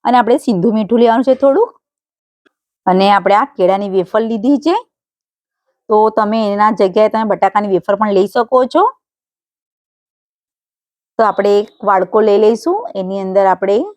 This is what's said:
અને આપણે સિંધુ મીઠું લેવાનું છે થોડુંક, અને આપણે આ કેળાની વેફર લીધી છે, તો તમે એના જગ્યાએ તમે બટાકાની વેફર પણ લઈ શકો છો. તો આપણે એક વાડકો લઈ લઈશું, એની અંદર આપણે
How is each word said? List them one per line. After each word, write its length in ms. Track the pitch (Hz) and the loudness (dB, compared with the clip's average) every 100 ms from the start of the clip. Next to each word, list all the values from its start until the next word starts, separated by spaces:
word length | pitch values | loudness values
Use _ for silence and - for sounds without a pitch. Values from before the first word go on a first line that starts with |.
અને 120 | 262 247 | 2 0
આપણે 180 | 226 240 | 2 0
સિંધુ 280 | - 185 214 220 | 0 0 0 -2
મીઠું 240 | 190 226 | 0 2
લેવાનું 240 | 233 226 262 | 2 2 0
છે 80 | 262 | 0
થોડુંક, 340 | 277 294 480 _ _ _ _ _ _ _ _ _ _ _ - | 2 2 -2 _ _ _ _ _ _ _ _ _ _ _ -2
અને 200 | 185 196 | 0 2
આપણે 280 | 202 190 202 | 2 2 0
આ 40 | 277 - | 0 -2
કેળાની 340 | 180 196 202 | 0 0 -2
વેફર 300 | 190 175 220 | -4 -2 -4
લીધી 340 | 226 226 240 285 | -2 -2 0 0
છે, 100 | 311 403 - _ _ _ _ _ _ _ _ _ - | 0 -4 -6 _ _ _ _ _ _ _ _ _ -2
તો 120 | 214 220 220 | 2 2 0
તમે 240 | 202 226 208 | -2 -2 -2
એના 260 | 202 214 214 | 0 0 0
જગ્યાએ 320 | 196 196 214 | 0 2 0
તમે 180 | 220 220 | 0 -4
બટાકાની 420 | 180 190 208 208 | -2 0 -2 -2
વેફર 240 | 190 202 202 | -4 -2 -2
પણ 160 | 214 196 | 0 0
લઈ 160 | 202 | 0
શકો 320 | 254 233 254 254 | -2 0 0 0
છો. 100 | 311 415 - _ _ _ _ _ _ _ _ _ _ _ _ _ _ _ _ _ _ _ _ _ - | 0 0 -4 _ _ _ _ _ _ _ _ _ _ _ _ _ _ _ _ _ _ _ _ _ -2
તો 100 | 214 | 0
આપણે 240 | 185 202 208 | 0 0 0
એક 100 | 220 _ 202 | -2 _ -2
વાડકો 340 | 190 185 214 214 | 0 0 0 2
લઈ 160 | 202 214 | 2 2
લઈશું, 360 | 226 330 403 494 196 | 0 -4 -4 -6 -10
એની 200 | 185 196 190 | -8 -6 -4
અંદર 200 | 190 190 | 0 0
આપણે 260 | 185 196 208 392 | 0 -2 -2 -4